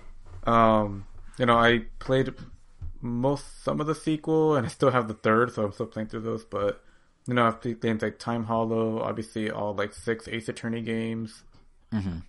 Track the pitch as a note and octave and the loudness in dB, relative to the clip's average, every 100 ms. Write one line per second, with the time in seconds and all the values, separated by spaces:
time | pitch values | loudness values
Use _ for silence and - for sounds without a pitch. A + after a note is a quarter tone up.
0 | - - - - - A#2 A2 A2 G#2 G2+ | -16 -16 -16 -6 2 6 8 6 2 -4
1 | G2+ - - - B2 A#2 A#2 A#2+ A2+ - | -10 -14 -12 0 4 6 6 4 0 -8
2 | - C3 C3 - - - - - - - | 0 2 2 -4 -14 -18 -20 -14 -12 -8
3 | A#2+ A#2+ C3+ C#3 - - - C#3+ D3+ D3+ | -6 0 0 0 -4 -8 -4 -2 -2 -2
4 | - D3+ D#3 D#3+ D#3 D3 A#2 - C#3 B2 | -2 -2 0 2 4 2 0 2 2 4
5 | A2 A2 A2 A2 B2 A2+ G#2 - G#2+ A2 | 0 0 4 4 4 0 -4 -4 -8 -6
6 | A2 A2+ A2+ A2+ - G2+ G2+ - - _ | -8 -6 -6 -6 -6 -4 -2 -4 -10 _
7 | _ _ - B2 A#2 A2 B2 A2+ A#2 A2 | _ _ -2 2 2 2 -4 -4 -2 0
8 | A2 - - A#2 A2 A2+ A2+ A2+ A2+ A2+ | -2 -4 -4 -4 0 0 2 0 0 -2
9 | A2 A2 G#2+ A2 G#2+ G#2+ G#2 G2+ G#2 - | -4 -4 -8 -6 -4 -4 -4 -4 -6 -4
10 | - A2+ - A2+ A2+ A#2 A#2 A#2 A2+ A2+ | -4 -4 -4 -8 -6 -6 -6 -4 -4 -4
11 | A2+ A2+ A2 - - - _ _ _ A2 | -4 -6 -8 -12 -20 -20 _ _ _ -4
12 | F#2+ E2 | -4 -6